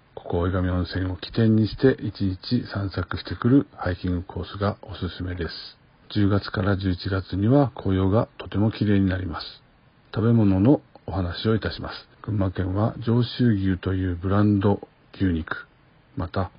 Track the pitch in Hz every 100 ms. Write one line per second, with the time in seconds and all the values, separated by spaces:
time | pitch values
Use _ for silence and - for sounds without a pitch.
0 | _ - - 87 90 92 90 90 87 90
1 | 92 90 - - 113 110 107 - 135 -
2 | 104 - 98 92 - 123 - 101 101 92
3 | 87 - - 90 120 139 - - 90 90
4 | 92 87 - 90 87 101 101 101 - 90
5 | 90 - 90 87 80 - - - _ _
6 | - 107 101 101 - 104 98 95 98 87
7 | 95 95 - 92 107 143 123 - 98 95
8 | 95 107 - - 92 98 110 - 104 98
9 | 95 92 95 80 - - _ _ _ _
10 | _ - 113 117 101 92 117 151 - -
11 | - 87 87 - 110 110 87 - 82 -
12 | - _ - 104 98 95 92 98 113 -
13 | 117 120 117 - 123 101 95 90 92 95
14 | 92 87 95 101 107 101 101 98 - _
15 | _ - 95 82 - - - _ _ _
16 | _ - 85 98 90